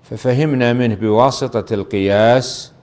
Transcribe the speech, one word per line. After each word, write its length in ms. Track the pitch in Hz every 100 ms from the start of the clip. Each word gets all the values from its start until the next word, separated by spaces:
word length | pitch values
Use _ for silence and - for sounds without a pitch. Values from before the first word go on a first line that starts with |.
| _
ففهمنا 640 | 113 127 123 156 135 120
منه 220 | 120 123 101
بواسطة 760 | 110 107 131 135 131 113 -
القياس 1000 | 107 92 104 98 101 113 127 - - - _